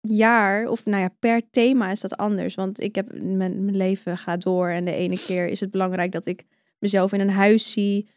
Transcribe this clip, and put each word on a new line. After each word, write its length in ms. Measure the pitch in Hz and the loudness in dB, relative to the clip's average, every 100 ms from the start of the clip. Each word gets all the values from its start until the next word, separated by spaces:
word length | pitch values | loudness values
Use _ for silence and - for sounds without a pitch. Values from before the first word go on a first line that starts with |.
jaar, 680 | 220 214 220 233 196 202 233 | -2 4 4 6 4 2 -2
of 180 | 226 - | -4 -2
nou 160 | 202 | 0
ja, 80 | 185 - | 0 0
per 300 | 233 233 226 | 0 0 0
thema 420 | - 233 269 190 | 2 4 4 0
is 80 | 202 | -2
dat 160 | 190 - | -6 -4
anders. 380 | 208 196 175 190 | -2 -2 -4 -4
Want 260 | 190 202 | -6 -4
ik 140 | 208 214 | -4 -4
heb, 160 | 208 - | -6 -6
mijn, 440 | 180 190 185 185 196 | -4 -2 -2 -2 -2
mijn 120 | 196 | 0
leven 400 | 185 190 - 180 | 0 -2 -4 -8
gaat 240 | - 175 | -4 -4
door 280 | 185 185 175 | 0 0 0
en 160 | 170 175 | -2 -2
de 60 | |
ene 240 | 160 180 185 | -2 -2 -4
keer 280 | - 180 175 | -4 -4 -2
is 120 | - | -4
het 120 | 196 | -4
belangrijk 400 | 190 185 185 180 | -2 -2 -2 -2
dat 140 | 170 - | -4 -6
ik 180 | 185 - _ _ - | -8 -10 _ _ -6
mezelf 320 | 202 190 190 | 0 2 2
in 60 | 202 | 2
een 100 | 196 | 0
huis 420 | 196 202 220 - | 4 6 4 2
zie. 380 | - 202 202 208 | -2 0 0 -4